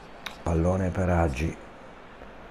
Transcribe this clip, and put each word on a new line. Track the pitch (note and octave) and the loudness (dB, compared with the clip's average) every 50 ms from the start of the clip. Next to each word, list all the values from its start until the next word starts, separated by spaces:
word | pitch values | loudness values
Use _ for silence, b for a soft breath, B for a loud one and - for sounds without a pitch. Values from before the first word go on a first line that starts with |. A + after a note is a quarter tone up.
| - - - - - - - - | -18 -18 -16 -12 -12 -12 -10 -4
pallone | - E2 E2+ E2 E2 F2+ F#2 F#2+ F#2+ F2+ | 0 2 4 4 6 6 4 4 2 2
per | F2 G2 F#2 F2+ | 2 2 4 4
Agi, | F2 E2+ E2 D#2 C2+ - D#2+ D#2+ - - - - - - - - - - - - - - - - - - - - | 6 6 4 4 2 0 0 -2 -2 -4 -10 -16 -16 -18 -18 -18 -18 -18 -18 -18 -18 -18 -18 -16 -16 -16 -18 -16